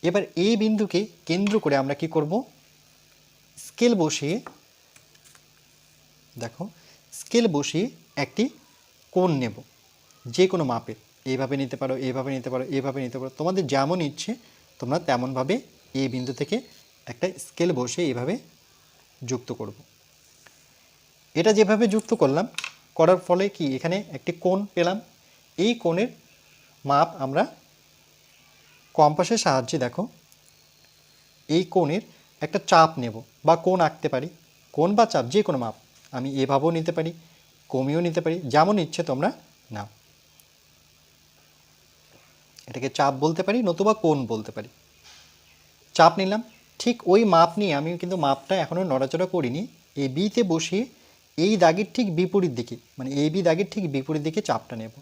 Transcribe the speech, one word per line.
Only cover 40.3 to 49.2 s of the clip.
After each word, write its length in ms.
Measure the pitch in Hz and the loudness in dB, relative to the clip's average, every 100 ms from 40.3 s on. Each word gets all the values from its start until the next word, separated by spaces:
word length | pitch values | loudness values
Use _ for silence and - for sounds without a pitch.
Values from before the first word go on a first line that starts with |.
| _ _ _ _ _ _ _ _ _ _ _ _ _ _ _ _ _ _ - _ _ _ - - | _ _ _ _ _ _ _ _ _ _ _ _ _ _ _ _ _ _ -20 _ _ _ -20 -16
এটাকে 200 | 120 127 - | -8 -8 0
চাপ 140 | 139 131 | 0 2
বলতে 180 | 151 165 180 | -2 0 -2
পারি, 120 | 226 214 | 0 0
নতুবা 240 | 165 202 214 | 0 2 2
কোণ 140 | 165 147 120 | 2 0 0
বলতে 180 | 110 107 - | -6 -6 -12
পারি। 120 | 104 _ _ _ - - - _ _ _ _ _ _ | -14 _ _ _ -20 -20 -20 _ _ _ _ _ _
চাপ 180 | - 165 - | 6 6 6
নিলাম, 200 | 190 208 233 - _ _ | -2 -2 -6 -20 _ _
ঠিক 160 | - 240 - | -2 -2 4
ওই 80 | 190 220 | 4 6
মাপ 160 | 165 165 190 | 6 6 2
নিয়ে, 120 | 208 143 | -2 0
আমি 100 | 156 175 | -2 -6
কিন্তু 140 | 180 185 | -6 -2
মাপটা 300 | 143 135 - 190 | 0 0 0 -2
এখনও 180 | 151 170 185 | -2 -2 -2
নড়াচড়া 360 | 131 131 165 | 0 0 -2